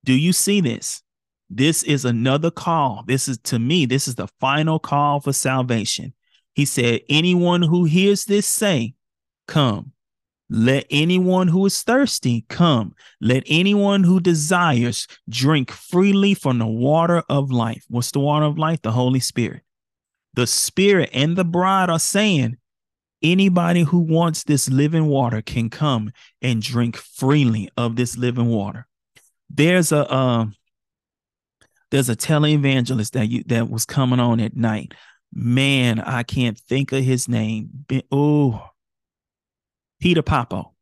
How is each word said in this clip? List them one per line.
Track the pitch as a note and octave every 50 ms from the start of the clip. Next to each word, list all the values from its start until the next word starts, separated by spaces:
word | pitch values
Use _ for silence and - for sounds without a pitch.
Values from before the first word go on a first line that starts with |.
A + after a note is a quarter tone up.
| -
Do | C3
you | C3 C3 D#3 F3+ F3+
see | - - G3 G3+ G#3
this? | E3+ - - - - - - - _ _ _ _ _ _ _ _ _ _
This | - G#2+ C3+ D#3 D#3+ -
is | - - D3 C3+ B2
another | B2 A#2 A2+ A#2+ C3 C3+ D3 D#3+ E3+
call. | - - - F3 E3 D#3+ C#3+ B2+ G#2 G2+ A2
This | - B2+ C3 - C#3
is, | B2+ - _
to | - - A#2
me, | A2+ B2+ E3+ F#3 C#3
this | A#2 B2+ C#3 - -
is | A#2+
the | - F#2 G2+ _ _
final | - C3 C#3 D3+ D#3 D#3+ D#3+ D#3+
call | - - D3 C#3+ D3 D3 C#3+ C#3+
for | - C#3
salvation. | C3+ - - C3+ C3 C3 B2+ B2 A#2+ A2 G#2 - - - - - - _ _ _ _ _ _ _ _
He | - C#3+
said, | - - C3+ A#2+ A#2+ A#2 - - -
"Anyone | C#3 D#3 E3 F3+ F3+ F3 F3 F3 F3 F3
who | F3 D#3 F3 F3+ F3
hears | D#3 D3+ F#3 F#3+ G3+ G3+ F#3+ -
this | - G3+ G#3 G3+
say, | - - - A3 G3+ F3 B2+ A#2 B2 - _ _ _ _ _ _ _ _ _ _
'Come.' | - - D#3 C#3+ B2 G2+ F#2 - - _ _ _ _ _ _ _ _ _ _ _ _
Let | - - A2 B2 C3+ C#3 - _
anyone | D3 C#3+ D#3 E3+ F3+ F#3 F#3 F3+ F#3 F#3 F#3 F3
who | E3 F#3+ G3
is | G3 - -
thirsty | - - A#3+ C4+ C#4+ A3+ - - - C3 A#2+ A#2 - _
come. | - - F3 E3+ C#3+ A2+ G#2 - - _ - - _ _
Let | - A2 B2+ C3 -
anyone | - D3+ E3 F#3 G3 G#3 G3+ G3+ G3+ G3+ G3 F#3
who | E3+ F#3 F#3
desires | E3+ F#3 E3+ D3+ D3 D#3 F#3 F3 F3 D#3+ C#3 A#2 A#2+ A#2+ - - - _ - _ _ -
drink | A2 A#2+ B2+ C#3+ D#3+ D3 B2+ -
freely | - - - - F3 F3 F#3+ G3+ G3 G3 G3 G3+ G3
from | - - C#3 B2+ A#2+
the | A2+ A2+
water | A2 A2+ B2 C#3 D3+ E3 E3 E3+ F3 E3+ - -
of | C#3+ C#3+ C#3 C3+
life." | B2+ A#2+ A2+ A#2 A2+ - _ _
What's | A2+ A#2+ B2 -
the | - C#3+
water | C#3 D3 D3 D3+ D3+
of | D3+ C#3+
life? | D3 D#3 D#3+ E3 -
The | - A2+
Holy | A2 B2+ B2+ B2+ C3 C3
Spirit. | B2 - - B2 A2+ F#2+ - - _ _ _ _ _ _ _ _ _ _ _ _ _ _ -
The | B2 B2
Spirit | A#2 - - - - _ F#3 G3 G3+ G3+ F3+ C#3+ -
and | - B2+ C#3+ D#3+ E3+
the | F#3 F#3
bride | E3+ E3+ F3 F3+ F#3+ G3 F#3+ F#3 F3+
are | E3 D#3+
saying, | - - - G3 G#3+ G#3+ F#3 C#3+ B2 A2+ B2 _ _ _ _ _ _ _ _ _ _ _ _ _
"Anybody | - D#3+ F3+ F#3+ G3 G3 F3 F3+ E3+ E3+ F3 F3
who | E3+ C#3+ F3 F3
wants | E3 D#3+ D#3+ E3 E3+ E3+ D#3+ - -
this | - D3+ C3+ - -
living | C3 C3+ D3 D3+ E3 D#3+ D#3
water | D3+ C#3 C3+ B2 A2+ A2 A2
can | - - - B2 A2+ A2+
come | - - D3+ D3 C3 A2+ G#2+ G#2+ - _ - _ _ _
and | - C3 A#2+ A2
drink | G2+ - A#2+ A#2+ A#2+ A#2 A2
freely | - - - - - C3 C3 D3 D3+ C#3 A#2+ A2+ A2 G2 - _
of | - A#2+ A#2 A2+
this | A#2+ B2 A#2+ -
living | B2 B2 B2 A#2+ B2 A#2
water." | A#2 A#2 G#2 G2 G2+ - A#2 - _ _ _ _ _ _ _ _ _ _ _ _ _
There's | C#3+ C#3 D3+ E3+ F3+ F#3 E3+ -
a, | D#3 D3 C#3 -
uh, | C3+ C3 C3 B2+ A#2+ A#2 A2+ A2 G#2 _ _ _ _ _ _ _ _ _ _ _ _ _ _ _ _ _ _ _ _ _ _ _ _ _ _ _
there's | - C#3 C3 B2
a | A2+
televangelist | - - - D#3 D3 D3+ D3+ D3+ D3 C#3 C#3 C3+ C3 A#2+ B2 C3 A2+ G#2 -
that | - A2 G#2 A2
you, | B2 A#2 -
that | - B2 A#2 A#2 A#2
was | A#2 A2 -
coming | - - C#3+ C3 B2 B2 B2+
on | A#2+ A#2+ A#2 A#2
at | G#2+ G#2 -
night. | B2+ A2+ A2+ G#2+ G#2+ - - - - - - _ _ _ _
Man, | - - A#2 A#2+ A#2+ C3 C3+ C#3 C#3 C3+ B2 A#2+ A2 A2
I | - - C3 A#2
can't | B2 - - C3+ B2 A#2 G#2+
think | - _ _ B2 C3+ C#3 -
of | C3 C3+
his | C3 C3 C3 B2 - -
name. | A#2+ A#2 A2 A2 A2+ G#2+ G#2 A2 - C3 C#3+ -
Be-, | B2+ C3+ - _
oh, | C3+ C#3 C#3+ D3 D3+ D3 C#3+ C3 A2 G2 - - _ _ _ _ _ _ _ _ _ _ _ _ _ _ _ _ _ _ _ _ _ _ _ _ _ _
Peter | - F3+ F3 E3
Popo. | C#3 - D#3 C3+ A#2 _ G2 F#2 - - _ _